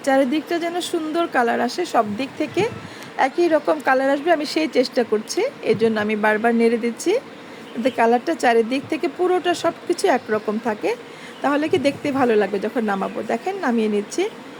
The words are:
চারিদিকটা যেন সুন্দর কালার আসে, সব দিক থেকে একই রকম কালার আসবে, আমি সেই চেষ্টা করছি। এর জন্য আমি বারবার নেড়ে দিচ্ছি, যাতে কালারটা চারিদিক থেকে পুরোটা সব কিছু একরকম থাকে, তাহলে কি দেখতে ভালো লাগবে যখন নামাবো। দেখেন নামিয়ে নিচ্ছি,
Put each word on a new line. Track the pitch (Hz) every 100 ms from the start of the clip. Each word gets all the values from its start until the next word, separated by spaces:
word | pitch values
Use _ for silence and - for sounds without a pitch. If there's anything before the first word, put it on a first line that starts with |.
চারিদিকটা | 269 269 269 302 - 339
যেন | 339 349
সুন্দর | 330 339 311 339 339
কালার | 277 233 233
আসে, | 240 - 349
সব | 269 214 208
দিক | 269 -
থেকে | 302 349 440 - - - - -
একই | 269 349 349
রকম | 311 311 311 277
কালার | 262 269
আসবে, | 285 320
আমি | 311 294
সেই | 330 311
চেষ্টা | - 262 -
করছি। | 220 214 - 349 523 -
এর | - 208
জন্য | 226 214
আমি | 208 214
বারবার | 214 214 233 233
নেড়ে | 226 233
দিচ্ছি, | 233 226 330 466 - - - - - 254
যাতে | 254
কালারটা | 233 233 240 285
চারিদিক | 320 254 233 220 262 -
থেকে | 320 330
পুরোটা | 269 359 359 349
সব | 339 339 - -
কিছু | - 381
একরকম | 254 - 214 214 214
থাকে, | 233 214 370 494 - - - -
তাহলে | 269 294 302
কি | 359
দেখতে | 277 277 294
ভালো | 269 247 214
লাগবে | 196 202
যখন | 220 254
নামাবো। | 214 196 196 208 214
দেখেন | 233 370 392
নামিয়ে | 294 233 214
নিচ্ছি, | 208 208 - 415 - - -